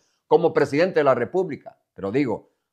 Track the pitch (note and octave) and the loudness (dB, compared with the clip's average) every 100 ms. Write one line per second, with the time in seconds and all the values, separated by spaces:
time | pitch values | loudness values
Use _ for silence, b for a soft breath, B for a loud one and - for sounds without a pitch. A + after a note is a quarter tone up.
0 | _ _ - D#3 E3 D#3 C#3+ C#3 F#3 E3 | _ _ 0 2 2 0 0 0 0 2
1 | C#3+ A#2+ A#2 F3+ E3+ C3 - - _ - | 2 2 0 -4 -4 -8 -16 -20 _ -10
2 | F#2+ B2 C3+ F#2+ - _ _ | -4 -2 -2 -4 -10 _ _